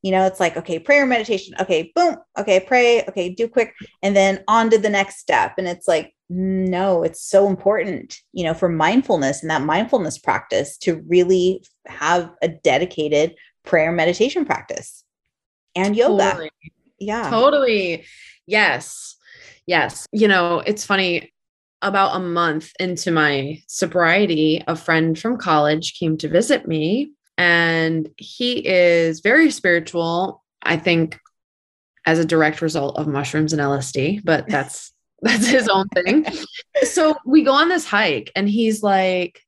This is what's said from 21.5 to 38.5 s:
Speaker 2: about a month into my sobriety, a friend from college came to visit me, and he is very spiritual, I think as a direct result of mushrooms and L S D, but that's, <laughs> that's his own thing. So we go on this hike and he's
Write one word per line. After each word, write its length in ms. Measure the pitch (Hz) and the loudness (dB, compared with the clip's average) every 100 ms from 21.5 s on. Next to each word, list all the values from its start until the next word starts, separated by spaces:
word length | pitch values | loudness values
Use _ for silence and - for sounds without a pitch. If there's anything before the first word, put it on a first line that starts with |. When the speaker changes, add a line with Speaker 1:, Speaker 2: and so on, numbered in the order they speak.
| _ _ _ | _ _ _
Speaker 2:
about 340 | 196 196 196 185 | -4 0 0 0
a 40 | |
month 500 | 180 170 170 156 156 - | -4 -2 0 -2 -8 -8
into 320 | 185 170 - | -6 -4 -2
my 500 | 165 151 139 139 156 _ | 2 2 0 -4 -10 _
sobriety, 960 | - 180 180 165 180 202 160 156 160 - | -6 -4 0 2 2 2 2 2 0 -2
a 80 | 165 | -6
friend 420 | - 160 165 160 | 0 2 2 -2
from 180 | 226 247 | -4 -4
college 640 | 175 156 147 156 160 - | 0 2 2 0 -4 -6
came 180 | 165 156 | -4 -4
to 120 | 151 | 0
visit 380 | 170 233 294 - | 0 2 0 0
me, 460 | 160 156 220 294 _ _ - | -4 -2 -2 -4 _ _ -2
and 720 | 175 170 165 165 160 160 156 - | 2 4 2 2 0 -2 -4 -12
he 480 | - - 247 247 - | -20 -6 -4 -4 0
is 520 | 185 175 170 165 160 | 4 4 4 2 0
very 320 | 202 277 320 | 2 4 4
spiritual, 960 | - 185 170 170 170 165 170 190 - _ _ | 2 0 0 0 -4 -2 -2 -4 -8 _ _
I 140 | - 165 | -4 -2
think 420 | 180 170 160 - _ _ _ _ _ _ _ _ - | 0 0 0 -6 _ _ _ _ _ _ _ _ 0
as 140 | 165 | 0
a 40 | |
direct 380 | 160 160 156 156 | 2 2 2 0
result 360 | 160 156 139 - | -4 -4 -4 -4
of 100 | 151 | -4
mushrooms 440 | 139 139 151 156 | -4 -4 -2 -2
and 80 | 156 | 0
L 140 | 143 | -2
S 160 | 139 131 | -2 -4
D, 300 | - 139 202 | -4 -4 -4
but 260 | 196 156 - | -2 -2 0
that's, 440 | 143 135 - - _ _ | -4 -4 -12 -20 _ _
<laughs> 160 | _ | _
that's 260 | 226 233 233 | -2 0 2
his 200 | 262 226 | 2 2
own 200 | 190 196 | 0 0
thing. 360 | - 180 269 311 311 - - - 587 | -2 2 0 0 -6 -12 -16 -6 -2
So 340 | 523 - 311 302 | 0 2 2 0
we 180 | - 302 | 2 4
go 100 | 285 | 4
on 160 | 277 330 | 2 2
this 160 | 359 | 0
hike 460 | - 202 208 135 110 - | -2 0 0 -2 -4 -4
and 120 | |
he's 340 | 202 | -2